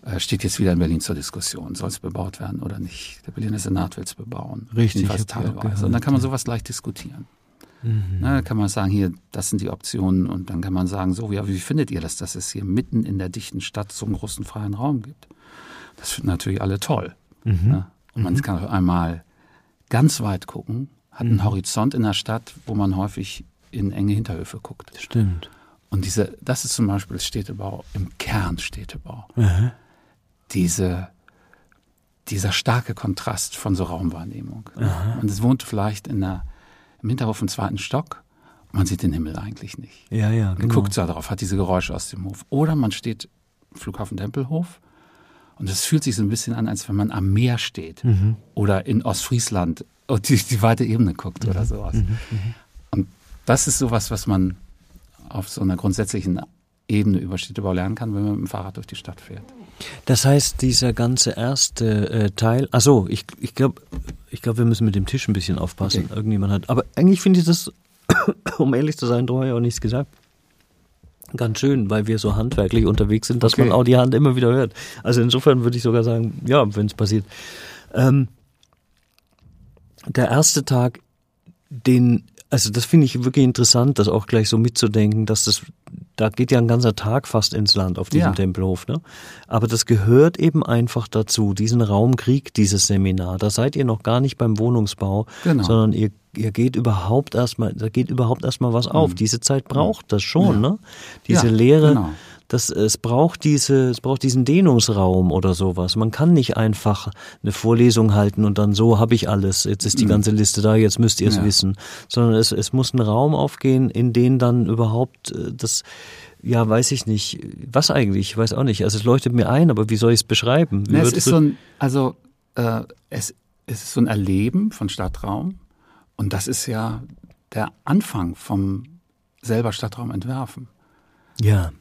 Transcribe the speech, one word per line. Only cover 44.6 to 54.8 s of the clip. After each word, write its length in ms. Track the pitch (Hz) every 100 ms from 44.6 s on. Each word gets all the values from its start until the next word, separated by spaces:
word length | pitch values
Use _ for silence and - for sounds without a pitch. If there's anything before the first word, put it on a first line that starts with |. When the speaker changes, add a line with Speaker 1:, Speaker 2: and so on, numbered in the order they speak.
| 175 - _ _ _ _ _ _ _ _
Speaker 1:
und 100 | 98
es 140 | 95
fühlt 200 | - 156
sich 120 | 147 107
so 60 |
ein 60 | 104
bisschen 260 | 110 -
an, 140 | 117 110
als 200 | 104 -
wenn 80 | 101
man 140 | 104
am 220 | - 95
Meer 260 | 101 123 120
steht 460 | - - 80 -
Speaker 2:
Mhm. 320 | 123 101 101 110 _
Speaker 1:
oder 320 | - 101 95 95
in 160 | -
Ostfriesland 800 | - - - 120 - 98 87 82 - _ -
und 200 | 113 -
die, 80 | 123
die 260 | - 113
weite 220 | 113 113
Ebene 300 | 117 113 107
guckt 320 | 85 95 - 110
oder 160 | 90
Speaker 2:
Mhm. 40 | 113
Speaker 1:
sowas. 280 | 107 98
Speaker 2:
Mhm. 60 | 110 95 110 -
Mhm. 240 | 110 101 113 _ - -
Speaker 1:
Und 180 | 113 92 _ _ - -
das 200 | 123 -
ist 100 | -
sowas, 320 | 131 113 -
was 160 | 110 -
man 300 | 98 92 92 - -